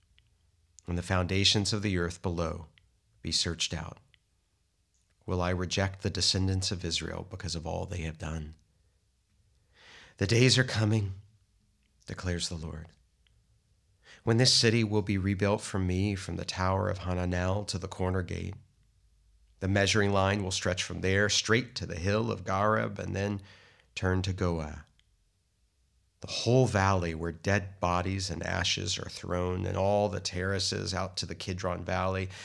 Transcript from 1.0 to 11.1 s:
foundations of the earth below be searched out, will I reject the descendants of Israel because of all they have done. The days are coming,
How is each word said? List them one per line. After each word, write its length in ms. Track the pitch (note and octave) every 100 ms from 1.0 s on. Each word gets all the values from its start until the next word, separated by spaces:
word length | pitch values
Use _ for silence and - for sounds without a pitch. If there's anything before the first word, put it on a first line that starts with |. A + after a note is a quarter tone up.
foundations 720 | F2 F#2+ F2 F#2+ G2 A2 G2
of 80 | G#2+
the 160 | G#2 F2+
earth 240 | E2+ F2
below 460 | F#2+ E2+ E2 E2 D#2+ _ _ _ _ _
be 120 | F2
searched 400 | E2 F2+ D#2+ -
out, 240 | D#2+ - - _ _ _ _ _ _ _ _ _ _ _ _ -
will 160 | F#2
I 80 | F2+
reject 520 | F2+ F2+ F#2+ G2 F#2+
the 80 | G#2
descendants 600 | F#2 F2+ F#2+ F#2+ F#2+ F#2+
of 140 | F#2 F2
Israel 420 | E2 E2 E2+ F2
because 240 | F#2+ F#2
of 140 | E2+ E2
all 180 | F2 F2+
they 180 | F2+
have 140 | D#2+ D#2
done. 380 | D#2 D#2+ D#2 D#2 _ _ _ _ _ _ _ _ _ _ _ _ - - - -
The 100 | F#2+
days 300 | A#2 B2+ B2
are 60 |
coming, 520 | B2+ G#2 G#2+ A2 G#2